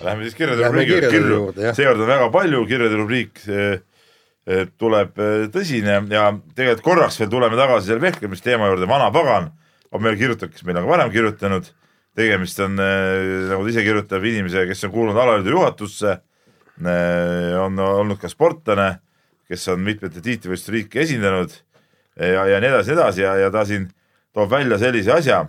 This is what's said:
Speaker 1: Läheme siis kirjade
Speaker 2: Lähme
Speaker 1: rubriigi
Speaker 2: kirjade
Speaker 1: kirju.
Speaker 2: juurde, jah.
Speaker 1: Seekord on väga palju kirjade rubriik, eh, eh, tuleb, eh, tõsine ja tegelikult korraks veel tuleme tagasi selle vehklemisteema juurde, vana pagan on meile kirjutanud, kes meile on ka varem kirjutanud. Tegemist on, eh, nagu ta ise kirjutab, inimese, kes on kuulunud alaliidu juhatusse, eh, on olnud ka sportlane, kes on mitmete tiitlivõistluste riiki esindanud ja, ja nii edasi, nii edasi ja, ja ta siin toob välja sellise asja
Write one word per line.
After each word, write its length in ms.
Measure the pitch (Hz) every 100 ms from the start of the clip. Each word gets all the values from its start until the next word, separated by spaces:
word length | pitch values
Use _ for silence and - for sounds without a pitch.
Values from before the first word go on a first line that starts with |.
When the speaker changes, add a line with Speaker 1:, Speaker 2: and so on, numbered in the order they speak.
Speaker 1:
Läheme 220 | 87 107 113
siis 80 | 117
kirjade 240 | 156 120
Speaker 2:
Lähme 120 | 120
Speaker 1:
rubriigi 220 | 117 127
Speaker 2:
kirjade 220 | 120 127 160
Speaker 1:
kirju. 200 | - 104
Speaker 2:
juurde, 240 | 98 95
jah. 120 | 110 113
Speaker 1:
Seekord 260 | 139 110
on 60 | 113
väga 160 | 135 117
palju 320 | 175 190 135 107
kirjade 300 | 127 113 107
rubriik, 420 | 107 123 113 - 104
eh, 300 | 101 101 95 _ _ _ _ _ _ -
eh, 200 | 95 92 _
tuleb, 360 | 113 107 95 -
eh, 280 | 107 107 110
tõsine 480 | 170 185 120 101 101 101
ja 140 | 107 104 101 - -
tegelikult 280 | 127 113
korraks 360 | 165 175 123 -
veel 100 | 107
tuleme 260 | 123 120 113
tagasi 300 | 135 117 95
selle 140 | 113
vehklemisteema 640 | 180 175 104 90 123 120 101
juurde, 160 | 95 92
vana 220 | 139 113
pagan 400 | 135 147 101 80 - _ _ _
on 100 | 104
meile 160 | 110 104
kirjutanud, 340 | 127 110 87
kes 120 | -
meile 160 | 90 87
on 60 | 95
ka 80 | 170
varem 140 | 123
kirjutanud. 580 | 107 110 101 101 95 90 _ _ _ _ -
Tegemist 440 | 110 98 90 -
on, 180 | 98 98
eh, 680 | 98 98 95 95 95 95 92
nagu 140 | 95
ta 60 | 104
ise 120 | 117
kirjutab, 420 | 104 107 101 95
inimese, 420 | 107 110 92 92 90
kes 160 | 95
on 80 | 101
kuulunud 260 | 107 113 104
alaliidu 320 | 127 107 95
juhatusse, 600 | 165 147 - 104 - 208 - _ _ _ _ _ -
eh, 720 | 87 87 87 87 87 87 87 90
on 200 | 95 95
olnud 400 | 95 98 104 101
ka 80 | 87
sportlane, 680 | - 165 160 - 101 98 92 _ _ _ _ _
kes 200 | 90 -
on 120 | 90
mitmete 400 | 98 107 95 85
tiitlivõistluste 520 | 85 120 90 92 -
riiki 280 | 110 104 117
esindanud 500 | 160 127 101 95 90 - _ _ _ _ _ -
ja, 280 | 87 92 98
ja 140 | 98
nii 80 | 123
edasi, 200 | 127 98
nii 60 | 160
edasi 220 | 127 92
ja, 120 | 95 98
ja 140 | 98
ta 140 | 104
siin 240 | 101 104 92 _ _ _ _
toob 160 | 107 101
välja 280 | 131 131 -
sellise 340 | 127 120 98
asja 280 | 156 139 95